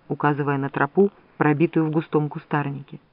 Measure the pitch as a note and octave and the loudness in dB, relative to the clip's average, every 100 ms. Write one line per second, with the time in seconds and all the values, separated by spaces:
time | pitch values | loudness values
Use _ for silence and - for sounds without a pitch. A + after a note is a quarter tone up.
0 | - C#3 D3 D3 D3 C#3 C#3 - C#3 - | -8 -2 0 0 -2 -2 -4 -2 0 4
1 | G3+ - _ _ D3+ D3 E3+ E3 D#3 D#3 | 2 0 _ _ 0 2 2 2 0 -2
2 | D#3 D#3 D3 D#3+ - D3+ C#3+ C#3 C#3 D3+ | 0 -2 -2 -6 -6 -4 -4 -8 -12 -20
3 | - | -20